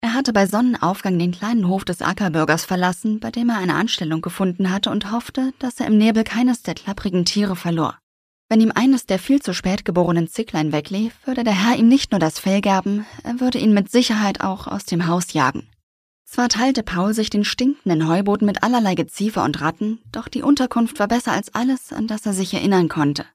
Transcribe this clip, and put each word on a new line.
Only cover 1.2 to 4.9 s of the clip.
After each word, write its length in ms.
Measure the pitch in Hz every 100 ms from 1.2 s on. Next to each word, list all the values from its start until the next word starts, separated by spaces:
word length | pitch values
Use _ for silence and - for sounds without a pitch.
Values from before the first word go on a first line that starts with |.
| 175
kleinen 360 | 175 208 233 180
Hof 160 | 190
des 160 | 196 175
Ackerbürgers 640 | - 180 202 160 156 160
verlassen, 560 | - 185 180 180 214 214
bei 100 | 226
dem 200 | 233 240
er 80 | 226
eine 160 | 180
Anstellung 480 | - 226 - 160 160
gefunden 480 | 170 - 190 180 190
hatte, 180 | 190
und 240 | 208